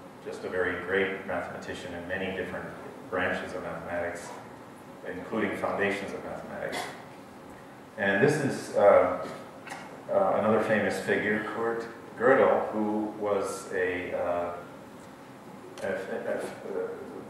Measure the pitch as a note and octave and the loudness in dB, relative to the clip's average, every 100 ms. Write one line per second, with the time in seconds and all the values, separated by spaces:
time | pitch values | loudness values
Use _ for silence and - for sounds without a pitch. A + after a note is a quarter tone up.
0 | - - - - G2 F2+ F2+ F2 F2+ G2 | -16 -12 -10 -6 -2 0 0 0 2 2
1 | F#2+ - - F2 - - F#2+ F2+ - F2 | 2 0 -2 -4 -4 -6 -8 -8 -8 -8
2 | E2+ F#2+ F#2+ F#2 F2 - E2 - - - | -4 -2 -2 -2 -4 -6 -8 -10 -12 -12
3 | - F#2 F#2 - - F2+ E2+ D#2+ - F2 | -4 0 0 0 -4 -6 -6 -6 -4 -2
4 | E2+ E2+ - - - - - - - - | -2 -4 -10 -12 -14 -16 -16 -16 -16 -12
5 | - - - A2 G2 - - - G2 G2 | -10 -8 -4 0 0 0 -2 2 2 0
6 | - - - - - - - - - - | -4 -6 -8 -8 -8 -6 -4 -4 -6 -8
7 | - - - - - - - - - - | -14 -16 -18 -18 -16 -18 -18 -18 -12 0
8 | G2 G2+ C#3 D3+ C3+ - - - G2+ - | 2 6 6 6 2 0 0 8 10 10
9 | - - - - - - - - - - | 8 2 -4 -10 -14 -14 -12 -12 -12 -12
10 | - G2 F#2+ G#2 G#2+ A2+ - G#2+ F#2+ - | 0 4 6 4 4 4 4 4 2 0
11 | - F#2+ G2+ G#2+ - A2+ A#2 A#2 A#2 - | 2 2 2 0 0 -2 0 -2 -4 -10
12 | - - B2 - - - - A2 G#2+ G#2+ | -12 4 8 8 8 6 2 0 2 0
13 | G#2+ G#2 G#2 G2 - - - F#2+ F2+ F2+ | -2 -2 0 2 0 -4 -4 0 2 0
14 | F2 E2+ F2 F2 E2+ - - - - - | -2 -2 0 0 -2 -6 -10 -14 -16 -16
15 | - - - - - - - - G2 F#2+ | -16 -18 -18 -18 -16 -16 -14 -6 -4 -2
16 | - - - - F#2 - - F#2+ F#2 F#2 | -4 -4 -4 -4 -4 -8 -6 -4 -4 -6
17 | F#2 F#2+ | -10 -12